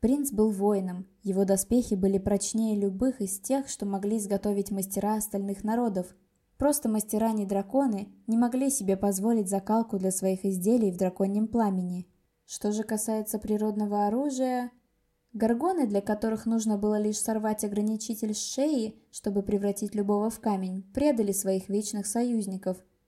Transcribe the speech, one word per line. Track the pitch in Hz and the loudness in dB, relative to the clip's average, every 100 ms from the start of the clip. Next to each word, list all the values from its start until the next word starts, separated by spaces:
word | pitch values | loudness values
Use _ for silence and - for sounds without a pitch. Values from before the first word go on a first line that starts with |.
| 226 | 2
Принц | 285 277 | 2 0
был | 202 220 | 2 2
воином, | 196 208 202 185 180 190 _ | 4 2 2 -2 -8 -12 _
его | 196 190 196 | -4 0 2
доспехи | 190 - 240 240 202 | 2 2 2 2 2
были | 190 196 | 2 2
прочнее | 190 202 - 220 220 214 | 2 0 0 -2 0 0
любых | 202 190 254 254 | 0 0 -2 -2
из | 196 - | -6 -6
тех, | - 269 269 | -2 -2 -2
что | - 202 | -6 -4
могли | 208 208 220 | -4 -2 -2
изготовить | 196 196 208 202 196 | 0 -2 0 -2 -2
мастера | 196 190 196 202 214 | -4 -4 -2 -2 -2
остальных | 208 202 196 196 | -2 -4 -4 -6
народов. | 208 233 240 190 180 - _ _ _ _ | -2 0 0 -2 -6 -10 _ _ _ _
Просто | 277 285 226 | 2 2 0
мастера | 220 214 214 226 | -2 0 0 0
не | 220 196 | 0 0
драконы | 196 196 254 277 202 202 - - | -2 0 2 2 0 -6 -16 -2
не | 226 | 2
могли | 240 254 277 | 2 2 0
себе | 269 190 190 | 0 0 2
позволить | 202 190 208 233 190 | 2 2 2 2 2
закалку | 196 196 220 226 202 | -2 2 0 2 0
для | 190 | 0
своих | 185 190 190 196 | 0 0 0 0
изделий | 185 180 240 214 | 0 2 4 2
в | 180 | 0
драконьем | 185 185 196 202 220 | -2 0 0 0 0
пламени. | 233 214 185 180 180 180 _ _ _ _ | 2 2 0 -2 -6 -10 _ _ _ _
Что | - 208 | -4 -2
же | 214 | -2
касается | 220 214 214 220 214 208 | -2 -2 -2 -2 -2 -6
природного | 208 214 214 208 208 208 208 | -2 0 0 0 -2 2 2
оружия, | 226 285 262 254 254 247 _ _ _ _ _ _ | 2 -2 0 -2 -2 -4 _ _ _ _ _ _
горгоны, | 214 220 233 320 370 254 | 0 2 4 2 2 2
для | 202 | 2
которых | 196 208 226 220 226 | 0 0 0 -2 0
нужно | 226 220 208 | 0 2 2
было | 208 214 | 2 2
лишь | 208 214 | 0 0
сорвать | - 220 214 214 | -2 0 0 -2
ограничитель | 208 208 214 220 - 214 214 208 | -2 0 0 -2 -4 -4 -4 -4
с | |
шеи, | - - 285 294 220 - _ | -4 0 0 2 -2 -8 _
чтобы | - - 202 | -8 -2 -2
превратить | 202 208 202 196 208 208 | 0 0 0 -2 -4 -2
любого | 202 208 214 | 0 2 0
в | 226 | -2
камень, | 226 196 185 185 196 | -2 -2 -2 -6 -6
предали | - 285 240 208 | 2 2 4 2
своих | 190 190 190 190 | 0 0 0 0
вечных | 202 208 208 202 | -2 -2 -6 -4
союзников, | 233 240 233 196 190 190 185 - _ | 0 0 0 -2 -4 -4 -6 -10 _